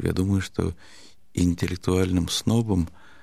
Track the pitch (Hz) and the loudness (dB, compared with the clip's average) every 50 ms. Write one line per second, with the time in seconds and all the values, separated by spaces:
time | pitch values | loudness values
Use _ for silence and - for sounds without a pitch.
0 | 85 85 85 - 95 98 98 95 92 - - - 87 87 85 - - - - - | -2 -2 0 0 2 2 2 0 0 -2 -4 -2 -2 -2 -4 -6 -14 -20 -20 -20
1 | - - - - - - - 90 90 87 85 87 98 87 90 - - 92 90 92 | -20 -20 -20 -20 -20 -6 0 2 2 2 2 2 -2 -4 -4 -4 0 2 2 2
2 | 95 92 90 90 85 82 - - - 104 110 117 117 107 98 90 82 - - - | 2 2 2 0 0 0 -2 -2 0 2 2 2 2 2 2 2 0 0 -4 -14
3 | - - - - | -20 -20 -20 -20